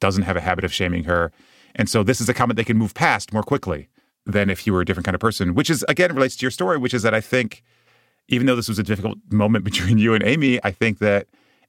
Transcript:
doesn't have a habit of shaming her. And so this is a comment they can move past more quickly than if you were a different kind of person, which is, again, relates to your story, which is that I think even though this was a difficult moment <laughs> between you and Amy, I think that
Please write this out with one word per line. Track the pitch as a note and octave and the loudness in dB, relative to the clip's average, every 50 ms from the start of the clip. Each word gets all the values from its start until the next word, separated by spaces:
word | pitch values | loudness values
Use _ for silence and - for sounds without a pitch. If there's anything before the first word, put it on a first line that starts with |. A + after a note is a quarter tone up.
doesn't | - G2 F#2 G2 F2+ | 0 0 2 0 0
have | F#2 F#2 | 0 -2
a | F2 | -2
habit | D#2 F#2 F2+ F#2 F#2+ | 0 -2 0 0 -2
of | F2 | -4
shaming | - - G2 F2 F2 E2+ D#2+ | -2 -2 -2 -2 -2 -2 -2
her. | E2+ F2 F2 E2+ E2 - _ _ _ _ _ _ _ - | 0 0 0 0 -2 -4 _ _ _ _ _ _ _ -4
And | - G#2+ - | -2 -2 0
so | - A2 | 0 2
this | G2 G#2+ C3 - | 2 2 0 0
is | A#2 A#2 | 0 0
a | A#2+ | 0
comment | - B2 A#2+ A2+ | 2 0 0 0
they | A2+ A2+ | 0 0
can | - A2+ A2 | 2 2 2
move | A2+ G2+ - | 2 0 0
past | - E3 D#3 A#2+ G2 - - | 0 0 2 2 0 -2 -4
more | G#2+ G#2+ | -4 -4
quickly | - - C#3+ C#3+ - F#2 D#2+ D2+ - - _ _ _ _ _ _ - | -2 -2 -2 -2 -2 -4 -6 -6 -8 -14 _ _ _ _ _ _ -6
than | G#2 G2+ G2+ G2+ G2 | -2 0 0 2 0
if | F#2 - - | -2 -2 -2
you | G#2+ | 0
were | F#2+ F2+ | 0 0
a | F2 | 0
different | E2+ F#2 F2+ - | 0 -2 -2 -2
kind | G2+ F2+ | -2 -2
of | - | 0
person, | - A2+ G#2+ - F#2+ F2 E2+ | -2 -2 -2 0 -2 0 0
which | C3 D#3 - | 0 0 0
is, | E3 A2 - - | 0 0 0 0
again, | D3+ - F3+ F3 D#3 | 2 2 2 2 2
relates | C3+ C3 C3+ - | 2 0 0 0
to | - | -2
your | B2+ B2+ | -4 -4
story, | - - F3+ F#3 E3+ C#3+ | -2 -2 -2 0 0 0
which | B2 B2 B2+ | -2 -2 -2
is | A#2+ | 0
that | G2 A#2 G#2+ | 0 0 0
I | A2 | 0
think | - - C3 B2+ A#2 G#2+ - - _ _ _ _ _ _ _ _ _ _ _ _ _ - | 0 0 0 0 0 -2 -6 -14 _ _ _ _ _ _ _ _ _ _ _ _ _ -2
even | B2 A#2+ B2+ | 0 2 2
though | C3+ B2 | 2 2
this | A#2+ A2 - | 0 -2 -2
was | G#2+ G#2 | -2 -2
a | |
difficult | G2 G2+ G#2+ F#2+ F#2+ A2 - - - - | -2 -2 -2 -4 -4 -6 -8 -8 -6 -2
moment | G#2 G#2+ G#2 G#2+ A2+ G#2 F#2 | 0 2 2 2 2 0 0
<laughs> | G#2 | -2
between | - F2+ F2+ F#2+ A2+ G#2+ | -4 -2 0 2 4 4
you | G#2+ A2+ A2 | 4 4 2
and | G#2+ - | 2 2
Amy, | A2 C#3+ D#3+ C#3+ B2+ B2 A#2+ | 0 0 2 2 0 0 0
I | - G#2 | -2 -4
think | F#2+ - A2+ A2+ G2+ - | -2 -2 -2 -2 0 0
that | G#2+ G#2 G2+ G2+ - - _ _ _ _ _ _ _ | 0 2 2 0 -2 -6 _ _ _ _ _ _ _